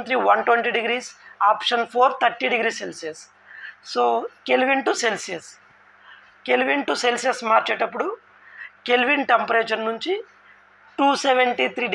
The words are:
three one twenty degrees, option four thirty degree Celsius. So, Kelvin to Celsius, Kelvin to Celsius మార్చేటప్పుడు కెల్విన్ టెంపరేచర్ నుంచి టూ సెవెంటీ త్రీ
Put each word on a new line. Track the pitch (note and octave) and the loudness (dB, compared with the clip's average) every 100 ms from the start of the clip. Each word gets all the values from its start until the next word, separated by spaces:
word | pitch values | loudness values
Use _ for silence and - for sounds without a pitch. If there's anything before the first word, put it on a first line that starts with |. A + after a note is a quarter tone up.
| A#3 | 0
three | B3+ G3 | 0 4
one | G#3 A3+ | 4 4
twenty | A#3 A3+ A#3 | 2 2 -2
degrees, | A3+ B3 - - - - G3+ | -2 -4 -8 -18 -16 0 2
option | G#3+ - A#3+ A3+ | 2 0 -2 0
four | A#3+ C4 B3+ | 2 2 4
thirty | A#3+ - B3+ | -2 0 -2
degree | A3+ A3+ - | -2 -2 -4
Celsius. | F#3+ E3 D#3+ D#3 - _ - - - - - | -10 -10 -12 -14 -18 _ -20 -20 -20 -18 -8
So, | B3 A#3+ A#3 A#4 - - | -2 0 0 -4 -8 -2
Kelvin | B3+ B3+ C4+ C4+ | 0 2 0 -2
to | F#4+ | -2
Celsius, | A#3+ F#3+ - E3+ - - _ _ _ _ - - - _ B3+ | -2 -2 -6 -12 -12 -20 _ _ _ _ -20 -20 -20 _ -2
Kelvin | B3 C4 C#4+ D4 | 0 2 0 0
to | C#4 | 0
Celsius | B3 A#3+ B3+ A#3 A3+ | 0 0 -2 -2 2
మార్చేటప్పుడు | A3 A3 G#3+ A3+ A#3+ D#4+ A4+ _ - - - - _ - | 2 2 -2 -4 -4 -6 -8 _ -20 -20 -20 -20 _ 0
కెల్విన్ | B3 B3 C#4+ C4+ | 2 2 0 2
టెంపరేచర్ | A3+ G#3+ A3+ A3 A3 A3 | 2 2 0 0 -2 -4
నుంచి | A3+ D#4 G4+ - _ - - _ _ - - | -4 -4 -4 -6 _ -20 -20 _ _ -10 0
టూ | C#4 C4+ C#4+ | 2 2 2
సెవెంటీ | B3+ B3 A#3 B3+ - | 4 4 2 0 -2
త్రీ | A#3+ | -4